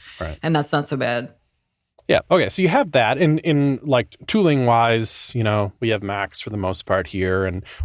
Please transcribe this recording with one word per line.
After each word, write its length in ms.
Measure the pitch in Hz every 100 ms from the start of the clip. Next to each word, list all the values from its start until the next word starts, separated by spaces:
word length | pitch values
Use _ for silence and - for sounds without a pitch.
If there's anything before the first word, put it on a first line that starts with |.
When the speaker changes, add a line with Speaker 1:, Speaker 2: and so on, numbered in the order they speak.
| - -
Speaker 1:
right. 180 | 82 76
Speaker 2:
And 120 | 160
that's 180 | 160 147
not 160 | 151 143
so 80 | 135
bad. 340 | 120 120 - _ _ _ _ _ _ _ -
Speaker 1:
Yeah. 120 | - -
Okay. 180 | 180 101
So 120 | -
you 60 | 180
have 240 | 240 214
that 260 | 139 113 131
in, 200 | 165 156
in, 400 | 170 147 143 135
like, 320 | 147 127 - - -
tooling 360 | 220 180 143
wise, 680 | 120 117 117 113 110 - -
you 80 | 120
know, 300 | 110 104 98 -
we 80 | 117
have 160 | 107
Macs 360 | 101 101 98 -
for 100 | -
the 60 | 107
most 300 | 92 95 -
part 220 | 95 90
here, 360 | 98 92 92
and 200 | 95 90 - -